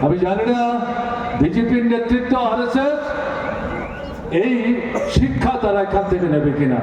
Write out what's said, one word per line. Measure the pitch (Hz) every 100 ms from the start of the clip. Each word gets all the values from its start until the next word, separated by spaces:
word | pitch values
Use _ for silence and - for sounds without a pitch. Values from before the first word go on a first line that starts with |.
| 143
আমি | 180 180
জানি | 202 226
না | 240 240 240 240 - - - - -
বিজেপির | 151 180 233 247 233
নেতৃত্ব, | 233 233 247 - 254 -
আরএসএস | 226 240 262 277 294 - - 277 269 - - - - - - - - - 165
এই | 226 247 240 240 233 - - -
শিক্ষা | 262 - - -
তারা | 214 202 196
এখান | 196 190
থেকে | 180 175
নেবে | 151 143 143
কিনা। | 139 123